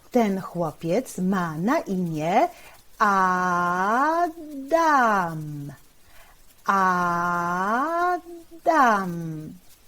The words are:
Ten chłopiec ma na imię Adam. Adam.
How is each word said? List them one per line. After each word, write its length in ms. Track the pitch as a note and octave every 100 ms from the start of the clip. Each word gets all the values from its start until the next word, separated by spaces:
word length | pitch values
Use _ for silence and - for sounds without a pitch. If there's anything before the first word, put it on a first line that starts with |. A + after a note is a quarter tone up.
| -
Ten 300 | B3 G#3+ F#3+
chłopiec 800 | F3 E3+ E3 - E3 G3 C4 -
ma 360 | F#3 G3 F3 D#3
na 200 | G3 D#4+
imię 720 | - F#3 F3 D#3 D#3+ G#3 F4 - - - - -
Adam. 2750 | G#3 G3 F#3 F3+ F3+ F3 F3 F3+ F#3+ A#3+ D4 E4 F4 E4 D4+ C#4 C4+ E4 D#4+ C#4+ A#3 G3+ E3+ D#3+ D3+ D3 C#3+ C#3+ - - - - - - - -
Adam. 3000 | - G3 F#3 F3+ F3 E3+ F3 F3 F3 F3+ G3 A#3 D4+ E4+ F4+ F4+ F4 E4+ - E4+ - D#4+ B3 G3+ F3+ E3+ E3 D#3 D#3 F3+ - -